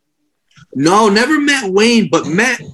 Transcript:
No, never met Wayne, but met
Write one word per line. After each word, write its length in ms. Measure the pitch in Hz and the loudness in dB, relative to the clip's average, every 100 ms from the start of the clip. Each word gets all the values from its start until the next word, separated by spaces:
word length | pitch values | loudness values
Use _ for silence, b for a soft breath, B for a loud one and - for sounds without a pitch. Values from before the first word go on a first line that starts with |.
| _ _ _ _ _ b b | _ _ _ _ _ b b
No, 340 | 131 151 202 220 | -4 0 2 2
never 320 | 202 254 311 | 2 0 0
met 320 | 285 277 202 | 0 -2 -2
Wayne, 360 | 190 226 240 170 | 0 2 2 0
but 180 | 160 - | -2 -2
met 340 | 170 254 240 - | -2 -2 -4 -10